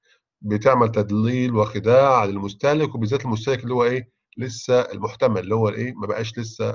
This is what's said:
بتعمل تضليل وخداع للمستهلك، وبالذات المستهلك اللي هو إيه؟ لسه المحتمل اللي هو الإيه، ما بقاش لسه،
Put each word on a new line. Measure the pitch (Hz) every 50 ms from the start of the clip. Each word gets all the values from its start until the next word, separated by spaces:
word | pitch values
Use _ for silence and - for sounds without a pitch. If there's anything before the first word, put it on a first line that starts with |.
| _ _ _ _ _ _ _ _
بتعمل | - 104 104 107 110 135 131 123 117 107
تضليل | 113 110 104 101 104 107 110 117 127 127 123 127 120
وخداع | 110 107 104 - 104 92 110 123 131 139 139 131 120 104
للمستهلك، | 98 101 98 98 101 101 - - 139 147 156 156 - -
وبالذات | 113 113 104 135 135 135
المستهلك | 123 110 110 110 139 135 117 120
اللي | 120 127
هو | 123 120
إيه؟ | 120 127 131 117 _ _ _ _ _ -
لسه | 113 123 127 113 113 - - 123 123
المحتمل | 123 - 101 101 101 104 - - 139 123 107 92
اللي | 90 95 110
هو | 113 113 104
الإيه، | 101 110 120 127 123
ما | - 101
بقاش | 101 117 113 113 110 - 120
لسه، | 113 113 110 - 113 110